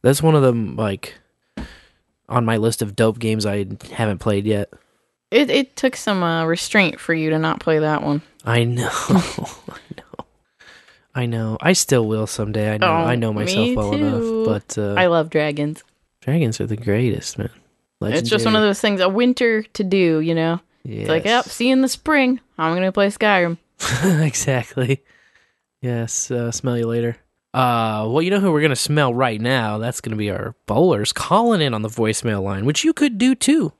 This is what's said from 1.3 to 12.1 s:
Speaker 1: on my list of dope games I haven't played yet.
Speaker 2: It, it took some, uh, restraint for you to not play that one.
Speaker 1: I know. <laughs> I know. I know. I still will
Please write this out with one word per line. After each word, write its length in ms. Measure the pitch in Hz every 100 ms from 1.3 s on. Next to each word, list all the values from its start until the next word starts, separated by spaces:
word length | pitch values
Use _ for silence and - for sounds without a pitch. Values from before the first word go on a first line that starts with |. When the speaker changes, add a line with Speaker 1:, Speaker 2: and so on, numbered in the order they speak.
| _ _ - - - _ _ _ _ _
Speaker 1:
on 160 | 123
my 120 | 113 113
list 240 | 113 110
of 160 | 107 104
dope 220 | 113 113
games 260 | 113 110
I 220 | 104 101 95 101 -
haven't 260 | - 110 95
played 280 | - 101 104
yet. 240 | 104 101 - _ _ _ _ _
Speaker 2:
It, 200 | 226 277
it 260 | 277 262 -
took 200 | 262 -
some, 260 | - 196
uh, 220 | 175 165
restraint 560 | 160 170 - 214 185 -
for 120 | -
you 180 | 165 156
to 80 | 156
not 220 | 160 -
play 200 | - 156
that 220 | 156 151
one. 200 | 147 147 - _
Speaker 1:
I 200 | - 117
know. 240 | 120 120 120
<laughs> 180 | - -
I 680 | 196 - - - - - - _ -
know. 280 | - - - _ _ _ - - _ _ _
I 120 | 131 120
know. 320 | 117 110 110
I 120 | 165
still 340 | 185 - 127
will 200 | 110